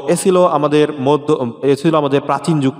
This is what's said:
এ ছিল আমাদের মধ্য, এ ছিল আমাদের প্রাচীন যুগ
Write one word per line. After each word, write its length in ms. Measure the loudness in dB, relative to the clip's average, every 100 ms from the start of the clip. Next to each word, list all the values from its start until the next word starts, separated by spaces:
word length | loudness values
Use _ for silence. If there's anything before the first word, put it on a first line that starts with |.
| 0
এ 80 | 0
ছিল 300 | 2 4 2
আমাদের 460 | 2 2 2 0 0
মধ্য, 520 | 0 0 0 -2 -4 -4
এ 140 | -2 0
ছিল 180 | 0
আমাদের 260 | 0 0 -2
প্রাচীন 400 | -2 -4 -2 0
যুগ 140 | -2